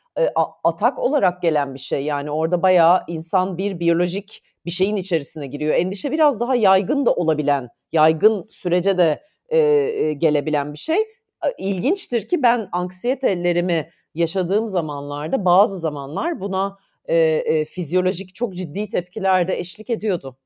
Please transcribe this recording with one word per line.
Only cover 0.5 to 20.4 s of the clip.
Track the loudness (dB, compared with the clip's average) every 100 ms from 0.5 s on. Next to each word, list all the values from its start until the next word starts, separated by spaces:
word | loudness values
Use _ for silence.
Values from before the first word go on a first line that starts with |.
| -2
atak | -2 2 0 0
olarak | 0 2 0 0
gelen | 0 0 0
bir | -6
şey. | -4 -4
Yani | -2 -4 -4
orada | -2 0 2
bayağı | 4 6 6 4 0
insan | -8 -2 0 0 -2
bir | -4 0
biyolojik | 0 2 0 -4 -10 -16 _ _
bir | -8
şeyin | -2 0 0
içerisine | -2 -4 -4 -10 -8
giriyor. | -4 0
Endişe | 0 0 -2 -2
biraz | 2 2 2
daha | -2 2
yaygın | 4 4 4 0 0
da |
olabilen, | 0 0 0 0 0 -2 _ _
yaygın | 2 4 4 2 2 -6
sürece | -10 -2 0 2 2
de, | 2 0 _ _ -2
e, | 2
e, | 4 4 2 0 -2
gelebilen | 0 0 2 0 -2 -2
bir | -6
şey. | -2 -2 -2 _ _ _
E, | -6 -4
ilginçtir | -4 -2 0 -2 -2 -4 -2
ki | 0
ben | 2 0 -2
anksiyetelerimi | -4 -6 -4 -4 -2 0 0 0 0 0 -2 -4 _ _
yaşadığım | -4 -2 -2 0 0 -2
zamanlarda, | -4 -4 -6 -6 -6 -4 -2
bazı | 4 4 4 0
zamanlar | -4 -4 -6 -4 -4 -4
buna, | -4 -2 -4 -6 _ _
e, | -2 2
e, | 2 2 0 0
fizyolojik | -2 -6 -2 0 0 -2 -8
çok | -6 -6
ciddi | -4 -6 -6 -4
tepkiler | -4 -6 -4 0 2 2
de | -2
eşlik | -6 -10 -6
ediyordu. | -4 -2 -4 -6 -14